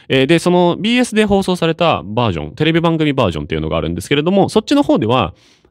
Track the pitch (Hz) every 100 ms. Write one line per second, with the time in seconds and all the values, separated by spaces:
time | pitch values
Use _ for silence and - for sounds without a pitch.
0 | - 131 135 170 180 175 175 151 208 240
1 | 247 214 214 196 190 180 165 160 165 98
2 | 82 110 117 82 76 - 156 165 170 160
3 | 156 135 104 78 76 78 78 80 78 87
4 | - 143 160 196 160 - - 285 285 269
5 | 110 127 87 - _ _ _